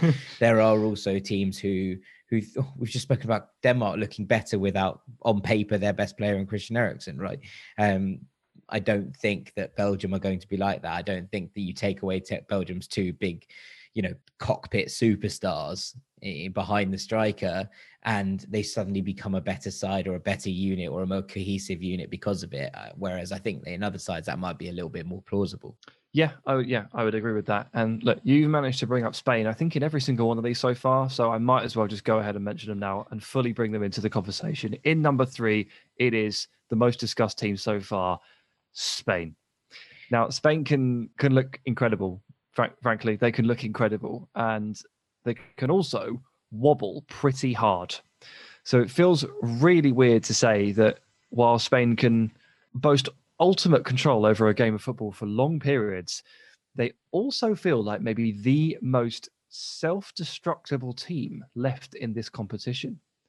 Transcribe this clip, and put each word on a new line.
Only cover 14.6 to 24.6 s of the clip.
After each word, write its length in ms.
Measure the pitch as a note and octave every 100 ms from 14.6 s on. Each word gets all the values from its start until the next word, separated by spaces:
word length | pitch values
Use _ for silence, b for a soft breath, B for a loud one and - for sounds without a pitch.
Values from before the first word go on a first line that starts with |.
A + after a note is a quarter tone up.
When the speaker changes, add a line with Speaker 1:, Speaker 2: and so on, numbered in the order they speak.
| - G#2+ -
Speaker 2:
superstars 1080 | - A#2 G2+ G2+ - F#2+ D2+ D2 F#2+ - B2+ _ _
i-, 260 | G2+ D2+ F2+
behind 400 | F#2 F2+ G#2 F#2+
the 40 | F#2+
striker 720 | - A2 G#2+ G2+ F#2+ F2 A2+ B B B
and 440 | - G#2 G2 F#2+ -
they 140 | G#2+
suddenly 380 | G#2 - G2 G2
become 340 | F#2+ F#2+ G#2+ F#2+
a 60 |
better 280 | G2 F#2+ G2
side 380 | - F#2+ F#2+ F#2
or 80 | F2+
a 40 |
better 300 | G2+ F#2+ G2+
unit 400 | F2+ G2 F#2 E2+
or 140 | E2
a 20 | F#2
more 160 | F#2+
cohesive 600 | F#2+ G2 F#2+ G2 - F2
unit 260 | F2+ F#2 -
because 320 | F#2+ - F#2+
of 100 | -
it. 200 | C#2 C#2
Uh, 160 | - G#1+ -
whereas 360 | F#2 F#2 F2
I 60 | G2
think 300 | G#2+ D2+ -
in 160 | F2
other 160 | G2+ F#2+
sides, 260 | - E2 E2
that 140 | E2+
might 180 | F2+
be 120 | D#2